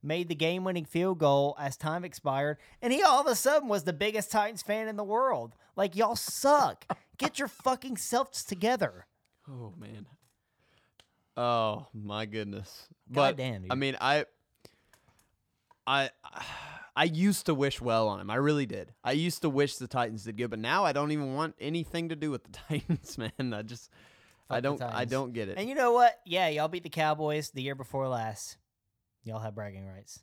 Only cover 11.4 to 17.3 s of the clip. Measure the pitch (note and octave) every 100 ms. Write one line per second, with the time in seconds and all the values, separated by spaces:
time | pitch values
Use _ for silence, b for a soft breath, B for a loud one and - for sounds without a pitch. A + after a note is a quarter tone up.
11.4 | A#2+ A#2 A2 G#2+ - A2 G#2 G#2 A2 A2
12.4 | G#2 G2+ F#2+ - - - _ B2+ C#3 C3+
13.4 | C3 G#2 F#2 C3 C3+ C3 C3 D3 - _
14.4 | _ _ b b b b b b b _
15.4 | _ _ _ _ - C#3 C3+ _ - -
16.4 | B B B B B - E3 D#3+ G3